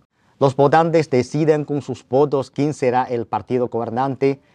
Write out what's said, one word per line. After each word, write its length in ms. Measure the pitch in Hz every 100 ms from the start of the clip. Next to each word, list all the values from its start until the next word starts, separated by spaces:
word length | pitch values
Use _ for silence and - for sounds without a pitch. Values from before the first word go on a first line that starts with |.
| _ _ _ _
Los 180 | 135 131
votantes 540 | 139 156 170 160 151
deciden 540 | 123 123 151 156 151
con 180 | 143 147
sus 220 | - 120 -
votos 440 | 127 147 139 123
quién 220 | - 147
será 320 | 143 127 123 123
el 200 | 120 107
partido 440 | 110 - 123 120
gobernante 720 | 113 113 113 135 127 139 139 _